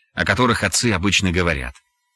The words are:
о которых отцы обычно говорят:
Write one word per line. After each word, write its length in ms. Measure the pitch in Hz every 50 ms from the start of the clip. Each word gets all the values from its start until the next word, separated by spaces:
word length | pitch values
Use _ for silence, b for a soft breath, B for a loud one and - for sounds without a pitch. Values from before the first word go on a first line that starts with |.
| b b b
о 120 | 110 104
которых 380 | - 101 95 127 120 113 - -
отцы 280 | 98 - - - 120
обычно 400 | 104 87 85 101 90 - 98 92
говорят: 440 | 82 90 87 85 78 67 64 62 - - _ _ _ _ _ _ _